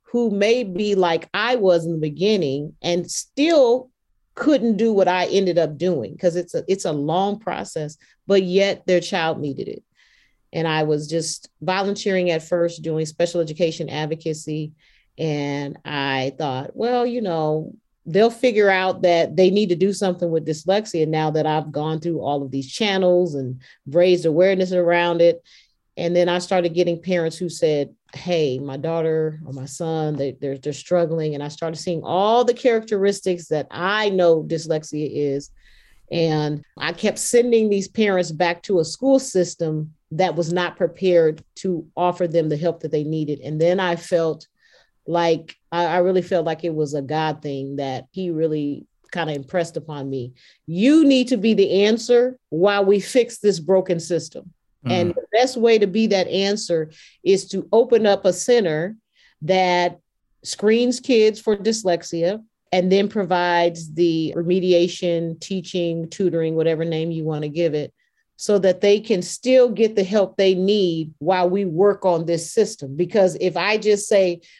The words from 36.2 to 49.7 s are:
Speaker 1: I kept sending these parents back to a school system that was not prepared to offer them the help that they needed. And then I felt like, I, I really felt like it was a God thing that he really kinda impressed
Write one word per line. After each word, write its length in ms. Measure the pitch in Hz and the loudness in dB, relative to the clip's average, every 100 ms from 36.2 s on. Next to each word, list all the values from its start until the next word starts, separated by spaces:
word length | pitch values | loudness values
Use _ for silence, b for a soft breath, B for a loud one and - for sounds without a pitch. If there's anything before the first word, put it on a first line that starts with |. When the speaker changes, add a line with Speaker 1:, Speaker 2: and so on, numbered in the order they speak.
| 165 151 151 151 - - | 0 0 -2 -4 -10 -8
Speaker 1:
I 140 | 147 | -6
kept 260 | 170 208 - | -2 -2 -2
sending 500 | - 240 240 226 214 | 2 2 4 4 4
these 200 | 202 190 | 0 -2
parents 420 | - 208 185 175 | 0 2 2 0
back 320 | 160 175 175 | 0 -2 -2
to 140 | - 185 | 0 0
a 60 | |
school 340 | 160 - 269 269 | 0 -2 2 2
system 760 | 262 185 175 - 165 156 156 - _ | 2 0 0 -2 -4 -4 -6 -14 _
that 240 | 160 185 151 | -2 0 0
was 160 | 160 | -2
not 240 | 175 175 - | -2 -2 -2
prepared 680 | 170 - 190 175 160 156 - - | -4 0 2 4 4 0 -10 -8
to 280 | 190 170 - - | -6 -4 -6 -2
offer 320 | 180 175 175 | -2 0 -2
them 200 | 165 156 | 0 0
the 80 | 147 | -2
help 240 | 170 165 | -2 -4
that 120 | 156 | -4
they 100 | 156 | -4
needed. 380 | 151 156 147 143 | -2 -4 -4 -6
And 200 | 139 156 | -6 0
then 200 | 170 185 | 0 2
I 160 | 185 165 | 0 -4
felt 500 | - 170 160 - - b b b b _ | -2 0 0 -4 -12 b b b b _
like, 520 | - 170 170 160 160 - _ | -4 0 2 0 -4 -20 _
I, 140 | 170 170 | -2 0
I 100 | 180 | 2
really 240 | 180 185 | 2 0
felt 240 | 180 185 160 | 0 -2 -2
like 160 | 156 | -4
it 120 | 170 | -4
was 200 | 156 147 | -4 -4
a 80 | 147 | -4
God 400 | 135 151 156 151 | -4 -2 -2 -4
thing 340 | 147 139 135 143 | -8 -8 -8 -8
that 300 | 135 127 127 | -6 -8 -10
he 180 | 190 185 | -8 -6
really 560 | 156 160 156 143 143 - _ _ | -2 -2 -2 -4 -8 -12 _ _
kinda 200 | 180 156 | -6 -6
impressed 440 | 143 131 185 160 | -6 -6 -4 -4